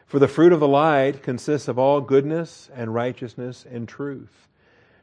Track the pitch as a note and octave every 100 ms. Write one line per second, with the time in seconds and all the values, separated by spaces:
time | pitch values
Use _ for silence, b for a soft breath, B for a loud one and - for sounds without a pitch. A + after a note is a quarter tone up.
0 | b C#3+ C#3 - F3 E3+ C#3+ C#3 D#3+ C#3+
1 | C3+ C#3 - B2 - D3 - A#2+ C3+ C#3+
2 | B2 C3+ C#3+ D#3+ D#3+ - - C3 A2+ A#2
3 | B2 B2 A#2+ - B2 B2 - A#2+ A2+ -
4 | C#3+ C3 G#2+ _ _ b b b b b